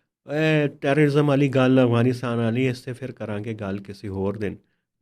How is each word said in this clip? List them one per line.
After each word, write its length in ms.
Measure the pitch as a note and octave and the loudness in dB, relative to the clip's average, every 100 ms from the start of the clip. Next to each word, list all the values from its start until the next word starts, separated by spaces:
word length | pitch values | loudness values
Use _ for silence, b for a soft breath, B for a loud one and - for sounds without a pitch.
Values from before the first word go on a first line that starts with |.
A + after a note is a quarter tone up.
| _ _ - | _ _ -8
ਇਹ 340 | D3 D#3 D#3 D3 | -2 0 2 0
ਟੈਰਰਿਜ਼ਮ 580 | - C#3+ C#3+ D3 C#3+ D3 | -2 0 2 4 4 2
ਵਾਲੀ 220 | C3+ C#3+ | 2 2
ਗੱਲ, 360 | C3 B2+ C3 | 4 4 4
ਅਫਗਾਨਿਸਤਾਨ 540 | B2 A#2 B2 A#2+ B2+ A#2 | 4 4 2 0 -4 -2
ਵਾਲੀ, 280 | A#2 A#2 C3 | -2 0 -2
ਇਸ 140 | A#2+ | -4
'ਤੇ 120 | - | -10
ਫਿਰ 200 | A#2+ B2+ | -12 -14
ਕਰਾਂਗੇ 420 | A#2+ G#2+ G#2 A2 | -12 -8 -8 -8
ਗੱਲ 260 | G#2+ G2+ G2+ | -8 -8 -8
ਕਿਸੇ 280 | G2+ G2 G#2 | -10 -14 -10
ਹੋਰ 280 | F#2+ F#2+ G#2 | -4 -4 -4
ਦਿਨ। 200 | G2+ F#2+ _ _ _ _ | -6 -8 _ _ _ _